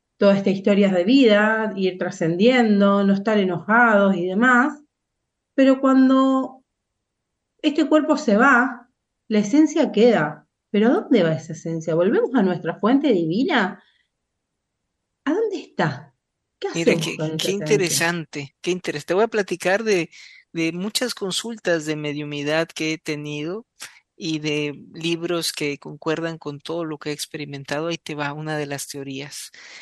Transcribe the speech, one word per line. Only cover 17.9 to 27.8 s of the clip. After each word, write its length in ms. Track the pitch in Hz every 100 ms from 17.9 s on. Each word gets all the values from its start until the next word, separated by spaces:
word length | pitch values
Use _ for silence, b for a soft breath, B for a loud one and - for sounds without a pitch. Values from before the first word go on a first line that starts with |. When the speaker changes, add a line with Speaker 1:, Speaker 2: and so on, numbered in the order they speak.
| 143 170 175 151 147 139 _
Speaker 2:
qué 100 | -
interes-, 340 | 180 - 147 -
te 100 | 180
voy 80 |
a 40 | 226
platicar 560 | 220 190 175 180 202
de, 260 | 220 185 160 B B B _
de 180 | 165 165
muchas 440 | 175 202 - 247 -
consultas 720 | 190 - 226 226 180 170 151
de 120 | 151
mediumidad 720 | 151 147 147 147 143 160 165
que 240 | - 156
he 40 | 160
tenido 680 | - 147 147 147 156 214 - _ B B _ _
y 220 | 170 156
de 420 | 151 147 147 139 -
libros 580 | 160 165 165 170 170 160
que 280 | - 147 143
concuerdan 580 | 156 151 160 156 165 160
con 220 | 147 143
todo 260 | - 170 160
lo 140 | 151
que 100 | 151
he 40 |
experimentado. 720 | 143 - 156 147 139 135 147